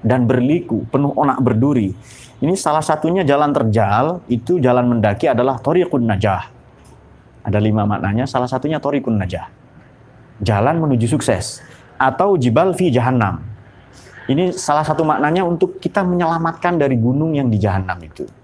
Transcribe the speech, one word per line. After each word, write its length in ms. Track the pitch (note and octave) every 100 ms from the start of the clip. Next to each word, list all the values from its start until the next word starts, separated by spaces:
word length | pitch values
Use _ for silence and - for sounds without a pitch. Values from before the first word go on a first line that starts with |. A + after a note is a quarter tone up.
| -
dan 160 | B2+ A#2
berliku, 600 | B2 B2 D#3+ - A2 F#2
penuh 240 | C#3 C#3+
onak 240 | - C#3+ C3
berduri? 520 | B2 A2 C#3 C3+ G2 F#2+ - - - -
Ini 160 | C#3+
salah 320 | F#3 E3 D3+
satunya 400 | D#3 D3+ E3 F#3
jalan 240 | D#3 C#3+ D3
terjal, 680 | C#3+ A#2 G#2+ G2 G#2 D3 F3+ -
itu 320 | A#2+ G#2+ F3+
jalan 320 | B2+ B2 B2
mendaki 320 | A#2 G#2+ G2
adalah 320 | D#3+ A#2+ B2+ B2+
Thariqun 480 | D3 E3+ F3+ C3+
Najah. 380 | A#2 F#2+ G#2+ F#2 - - - - - - - - - - -
Ada 100 | G#2
lima 260 | G#2+ G#2+ G#2
maknanya, 400 | G#2 G2 G#2+ C3
salah 160 | C3+ B2
satunya 260 | C3 D3 D#3
Thariqun 400 | C#3+ C#3+ A#2+ G#2+
Najah. 320 | F2+ F2 - - - - - - - - - -
Jalan 320 | G2+ G2+ A#2+ E3
menuju 240 | D#3 B2 A2+
sukses. 560 | D3 - F#2+ - - - - - -
Atau 400 | C3+ C3+ F#3+ F#3+
Jibal 400 | B2 A#2 F#3+ F3+
fi 160 | F3+
Jahannam. 480 | B2 A#2+ B2+ G2+ E2 D2+ - - - - - - - -
Ini 240 | C#3 F3+
salah 320 | F3+ - D3
satu 160 | D3+ D#3
maknanya 480 | D#3 D3 D3 E3+ F3+
untuk 320 | E3+ F#3 -
kita 240 | F3+ -
menyelamatkan 720 | F#3 F3 E3 E3 E3 E3 F3+ E3+
dari 240 | C#3+ B2+
gunung 320 | A#2 C#3 D#3+
yang 160 | D3 C3
di 80 | G#2+
Jahannam 400 | G2+ F#2+ F#2 F2
itu. 240 | D#2+ - B1+ -